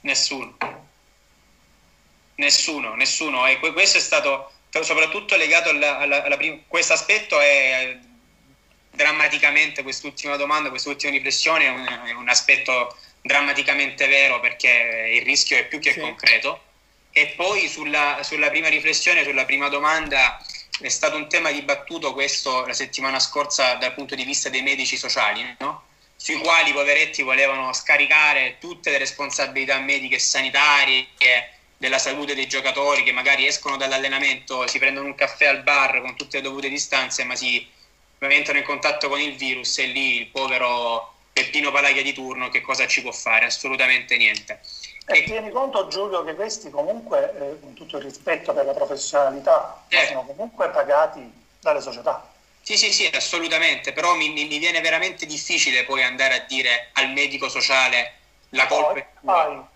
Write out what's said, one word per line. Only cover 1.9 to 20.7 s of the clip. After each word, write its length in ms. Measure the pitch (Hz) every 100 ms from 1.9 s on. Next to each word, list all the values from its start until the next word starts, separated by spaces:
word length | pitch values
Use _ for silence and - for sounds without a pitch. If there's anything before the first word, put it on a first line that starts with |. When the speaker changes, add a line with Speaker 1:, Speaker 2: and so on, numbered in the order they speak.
| _ _ _ _
Speaker 1:
Nessuno, 600 | - 143 143 - 147 117
nessuno. 520 | 113 135 - 156 131 127
E 120 | 131
que-, 120 | 160
questo 240 | 160 196 175
è 40 |
stato, 500 | - 156 143 139 - _ _ 160
soprattutto 540 | 160 156 156 208 -
legato 340 | - 156 165 170
alla, 280 | 147 147 139
alla, 240 | 143 143
alla 140 | 143 143
prim-, 260 | 156 147 _
questo 260 | 170 160
aspetto 460 | 160 - 208 208 151
è 580 | 143 143 131 131 127 123 - _ _ _ _ _ _ _ _
drammaticamente, 920 | 139 147 156 151 147 147 147 151 147
quest'ultima 520 | 135 135 147 - 147
domanda, 340 | 143 143 151 147
quest'ultima 420 | 131 147 139 147
riflessione 540 | 139 139 - - 160
è 40 | 139
un, 160 | 127 127 120 120
è 40 |
un 140 | 117 123
aspetto 680 | 127 - 135 131 127 123 - - _
drammaticamente 840 | - 139 143 143 139 143 139 - 139
vero, 320 | 139 139 123
perché 720 | 120 - 127 120 117 113 113
il 80 | 117
rischio 360 | 123 143 - 127
è 80 | 113
più 120 | 151
che 140 | 143
Speaker 2:
Sì. 60 | 160
Speaker 1:
concreto. 640 | 147 110 - 113 135 - _ _ _ _ _
E 160 | 147 147
poi 320 | - 180 208 156
sulla, 520 | 156 151 147 147 143
sulla 260 | 143 156 147
prima 200 | 156 160
riflessione, 540 | 151 147 156 - 170
sulla 220 | 143 135
prima 220 | 131 147 143
domanda, 720 | 143 151 160 151 139 175 - - - -